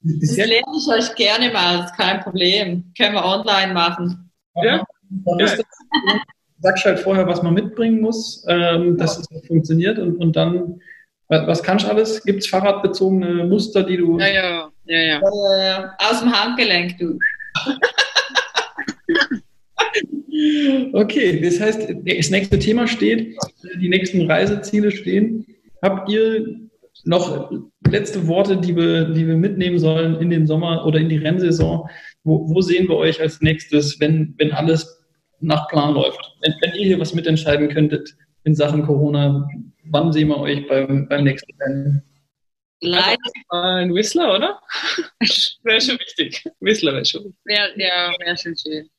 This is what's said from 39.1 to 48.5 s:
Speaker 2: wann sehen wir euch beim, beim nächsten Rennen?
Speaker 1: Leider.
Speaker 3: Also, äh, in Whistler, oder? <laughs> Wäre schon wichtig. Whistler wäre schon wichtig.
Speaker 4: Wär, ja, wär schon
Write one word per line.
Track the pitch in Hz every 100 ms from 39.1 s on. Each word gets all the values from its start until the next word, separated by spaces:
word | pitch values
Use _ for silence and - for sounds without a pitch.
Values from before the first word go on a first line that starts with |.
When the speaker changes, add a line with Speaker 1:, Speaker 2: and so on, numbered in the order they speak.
| 147 143 143 143 - - _ -
Speaker 2:
wann | 143 165
sehen | 156 151
wir | 143
euch | 143 143 143
beim, | 135 135 139 143
beim | 143
nächsten | 143 135 - -
Rennen? | 135 139 139 143 - _ _ _ _ _ _ _
Speaker 1:
Leider. | 170 180 190 240 - - -
Speaker 3:
Also, | 175 180 185
äh, |
in | 180 175
Whistler, | 214 330 320 202
oder? | 330 403 _ - - - 330 _
<laughs> | - - - -
Wäre | 226 220
schon | 247 247
wichtig. | - - 151 - - _
Whistler | 185 214 -
wäre | - -
schon | -
wichtig. | 208 - -
Speaker 4:
Wär, | 208 202 208
ja, | 190 180 175 180
wär | 175 175
schon | 170